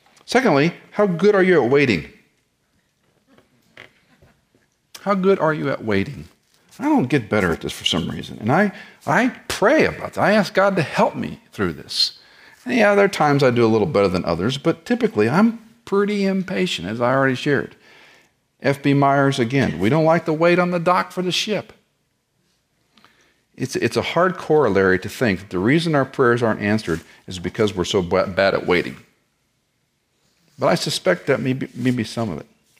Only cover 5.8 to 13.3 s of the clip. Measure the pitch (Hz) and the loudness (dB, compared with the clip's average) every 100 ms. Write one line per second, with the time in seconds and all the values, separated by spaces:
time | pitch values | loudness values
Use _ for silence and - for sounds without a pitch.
5.8 | 110 98 98 135 80 _ _ _ _ - | 0 0 -2 -8 -16 _ _ _ _ -6
6.8 | 269 294 127 147 104 107 92 80 80 - | 0 2 2 0 0 0 0 -2 -6 -6
7.8 | - 85 85 85 - - 107 151 208 - | -4 -4 -4 -8 -12 -8 -2 0 0 -4
8.8 | - - - 165 247 - - - 202 302 | -18 -12 -4 -2 -2 -4 -10 -2 2 4
9.8 | 95 - - - 156 214 175 - 196 185 | 2 -2 -10 -2 0 2 0 0 0 0
10.8 | 143 - 233 139 92 76 _ - 92 71 | -2 0 -2 -2 -8 -10 _ -4 -4 -4
11.8 | - - - - _ - - - 254 247 | -8 -2 -2 -4 _ -20 -20 -16 -4 2
12.8 | 202 202 202 - 151 | 4 4 2 2 2